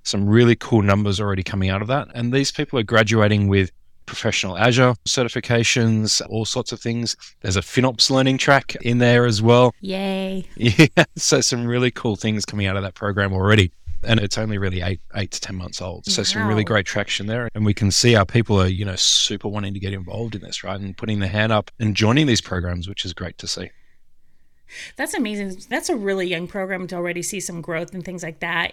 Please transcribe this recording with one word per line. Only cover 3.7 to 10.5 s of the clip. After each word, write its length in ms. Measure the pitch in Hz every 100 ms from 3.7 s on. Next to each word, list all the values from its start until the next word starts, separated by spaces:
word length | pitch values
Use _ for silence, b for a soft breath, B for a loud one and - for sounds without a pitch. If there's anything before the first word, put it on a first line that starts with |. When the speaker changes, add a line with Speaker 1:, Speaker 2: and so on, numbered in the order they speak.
| - - - -
Speaker 1:
professional 500 | - 113 - 95 87
Azure 380 | 117 120 127 120 -
certifications, 1160 | - 120 127 - 117 113 127 113 110 107 - -
all 140 | 107
sorts 260 | 110 127 113
of 100 | 113
things. 360 | 120 117 113 - B _
There's 160 | 101 92
a 40 |
FinOps 480 | - - 131 113 -
learning 300 | 131 131 135
track 380 | - 139 - -
in 220 | 120 120
there 280 | 120 120 120
as 160 | 104
well. 320 | 113 120 123 -
Speaker 2:
Yay. 680 | 190 190 196 190 190 190 -